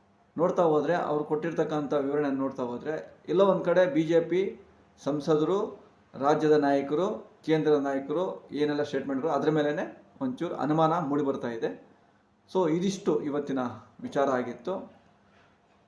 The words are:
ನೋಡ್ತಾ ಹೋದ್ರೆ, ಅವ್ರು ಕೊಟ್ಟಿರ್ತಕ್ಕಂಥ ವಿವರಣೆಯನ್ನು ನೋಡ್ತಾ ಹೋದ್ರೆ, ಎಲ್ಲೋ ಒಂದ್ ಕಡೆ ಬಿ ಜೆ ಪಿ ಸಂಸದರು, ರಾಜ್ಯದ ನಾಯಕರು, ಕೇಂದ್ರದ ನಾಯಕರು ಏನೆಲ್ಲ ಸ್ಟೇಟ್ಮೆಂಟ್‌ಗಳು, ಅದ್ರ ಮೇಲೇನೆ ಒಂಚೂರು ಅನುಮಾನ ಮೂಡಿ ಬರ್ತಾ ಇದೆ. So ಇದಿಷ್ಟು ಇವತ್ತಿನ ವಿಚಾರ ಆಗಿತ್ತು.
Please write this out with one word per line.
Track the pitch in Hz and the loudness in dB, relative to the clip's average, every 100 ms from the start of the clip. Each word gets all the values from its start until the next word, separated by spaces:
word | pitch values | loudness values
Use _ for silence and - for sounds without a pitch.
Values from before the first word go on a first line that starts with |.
| _ _ _ - | _ _ _ -2
ನೋಡ್ತಾ | 175 180 | 0 2
ಹೋದ್ರೆ, | 170 151 143 | 4 4 2
ಅವ್ರು | 170 - 151 | 0 0 -2
ಕೊಟ್ಟಿರ್ತಕ್ಕಂಥ | 151 151 165 160 156 151 143 | -2 -2 -2 -2 -2 -2 0
ವಿವರಣೆಯನ್ನು | 147 139 147 143 135 | -2 0 0 0 0
ನೋಡ್ತಾ | 135 135 | -2 -4
ಹೋದ್ರೆ, | 123 120 139 156 - - - | -6 -6 -6 -8 -8 -14 -2
ಎಲ್ಲೋ | 165 196 | 4 4
ಒಂದ್ | 180 | 4
ಕಡೆ | 180 175 180 | 4 4 4
ಬಿ | 143 | 2
ಜೆ | 160 165 | 4 4
ಪಿ | 165 170 196 - - _ _ _ | 4 0 -2 -4 -18 _ _ _
ಸಂಸದರು, | - 151 143 151 156 190 220 - - _ _ | -4 -4 2 2 2 0 -2 -8 -20 _ _
ರಾಜ್ಯದ | 113 135 156 151 | -2 2 4 4
ನಾಯಕರು, | 151 143 139 139 151 190 220 - _ - | 4 4 2 0 -2 -2 -4 -10 _ 0
ಕೇಂದ್ರದ | 160 151 147 | 0 4 2
ನಾಯಕರು | 139 139 139 151 190 - - | 2 -4 -4 -4 -4 -6 -8
ಏನೆಲ್ಲ | 135 147 147 | -2 -2 0
ಸ್ಟೇಟ್ಮೆಂಟ್‌ಗಳು, | 143 139 139 135 156 | -2 -4 -4 -4 0
ಅದ್ರ | 143 147 | 0 2
ಮೇಲೇನೆ | 156 147 147 - - - - | 2 0 -2 -6 -10 -20 -8
ಒಂಚೂರು | 135 127 170 | -6 -4 -6
ಅನುಮಾನ | - 131 156 160 165 | -4 -2 2 2 2
ಮೂಡಿ | 143 143 | -2 -2
ಬರ್ತಾ | 135 120 123 | -2 -2 -4
ಇದೆ. | 117 - - - _ _ _ _ _ _ | -4 -6 -6 -18 _ _ _ _ _ _
So | 185 175 | 0 0
ಇದಿಷ್ಟು | 165 196 - - 151 | 0 0 -2 -2 -2
ಇವತ್ತಿನ | 147 143 143 131 120 107 - - | 0 -4 -4 -4 -4 -8 -18 -16
ವಿಚಾರ | 123 151 143 | -6 0 0
ಆಗಿತ್ತು. | 127 123 120 - 190 - - _ _ _ _ _ _ _ _ | 0 -2 -8 -8 -8 -8 -20 _ _ _ _ _ _ _ _